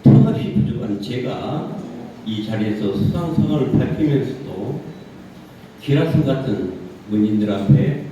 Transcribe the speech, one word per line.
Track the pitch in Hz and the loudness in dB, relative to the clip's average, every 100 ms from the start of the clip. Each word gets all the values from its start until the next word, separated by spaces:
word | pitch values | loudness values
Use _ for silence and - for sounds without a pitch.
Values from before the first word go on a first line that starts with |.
턱없이 | - - - - - | 8 8 8 2 -2
부족한 | - - - 107 104 | 0 0 -2 -4 -6
제가 | - 123 120 - - 151 - - - - - - - | -4 -6 -6 -6 -6 -6 -6 -10 -12 -12 -14 -12 -8
이 | 107 107 | -6 -4
자리에서 | 104 104 104 104 98 | -2 -2 -2 -2 0
수상 | - 160 165 | 0 0 -2
소감을 | 156 147 151 135 | 0 2 2 2
밝히면서도 | - - - 151 135 113 - - - 107 - - - - - - - - - - - | 2 2 2 2 2 0 -6 -10 -10 -8 -8 -10 -16 -18 -20 -20 -20 -20 -20 -20 -14
기라성 | - 143 - - | 0 2 2 2
같은 | 135 - - 98 90 - - - 104 | 2 0 -2 -4 -4 -8 -14 -16 -4
문인들 | 107 107 107 104 | 0 2 2 0
앞에 | 101 101 139 - - - | -2 4 4 4 -2 -8